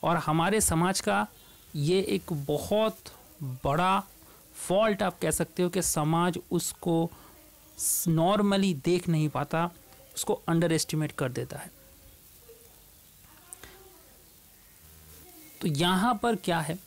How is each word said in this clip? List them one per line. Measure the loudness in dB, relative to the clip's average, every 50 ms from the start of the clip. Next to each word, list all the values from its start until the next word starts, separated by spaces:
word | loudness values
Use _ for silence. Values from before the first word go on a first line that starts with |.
और | 2 2 0
हमारे | 2 2 2 2 2 2 2 2 2
समाज | 2 2 2 2 2 2 0 0
का | -2 0 0 0 0 -2 -8 -20 -20 -20 -20 -20 -20 -12 -6
ये | -4 0 2 2 2
एक | 2 0 -2 -4 -4 -4
बहुत | -6 -6 -4 -2 -4 -4 -2 0 0 2 2 0 -2 -6 -18 -20 -20 -20 -20 -20 -14 -10
बड़ा | -8 -8 -8 -4 -2 0 2 2 2 2 2 0 -2 -6 -16 -20 -20 -20 -20 -20 -20 -20 -16
फॉल्ट | -14 -4 0 2 2 4 2 2 0
आप | 0 -2 -2 -2
कह | -2 -2
सकते | 0 0 -2 -4 -2 -2
हो | -2 0
कि | 0 -2
समाज | -2 0 0 0 2 2 2 2 2 2 0 -4 -6 -2
उसको | -2 -2 -2 -2 -8 -4 -2 0 2 2 0 -2 -4 -12 -20 -20 -20 -20 -20 -20 -20 -20 -20 -20 -12 -6
स-, | -4 -2 -2 0 0 2
normally | 4 4 4 4 4 4 4 2 2 2 2 2 0
देख | 0 0 2 0 2 2 0
नहीं | 0 2 2 0
पाता, | 0 -2 -4 -2 -2 -2 -2 -2 -6 -12 -20 -20 -20 -20 -20 -16 -12
उसको | -8 -2 -2 -2 -2 0 0
अंडर | 2 2 2 2
एस्टिमेट | 2 0 -2 -2 -2 -4 -4 -4
कर | -4 -4 -4 -4
देता | -4 -6 -8 -8 -10 -14
है। | -14 -16 -18 -20 -20 -20 -20 -20 -20 -20 -20 -20 -20 -20 -20 -20 -20 -20 -20 -20 -20 -20 -20 -20 -20 -20 -20 -20 -20 -20 -20 -20 -20 -20 -20 -20 -20 -20 -20 -20 -20 -20 -20 -20 -20 -20 -20 -20 -20 -20 -20 -20 -20 -20 -20 -20 -20 -20 -20 -20 -20 -20 -20 -20 -20 -20 -20 -20 -20 -20 -20 -20 -20 -20 -20 -20 -20 -20 -16 -6
तो | -4 -2
यहाँ | 0 0 2 2 2 2 2 2 0 2
पर | 0 0 0
क्या | 0 -2 -2 -2 -2
है | -2 -4 -6 -8 -8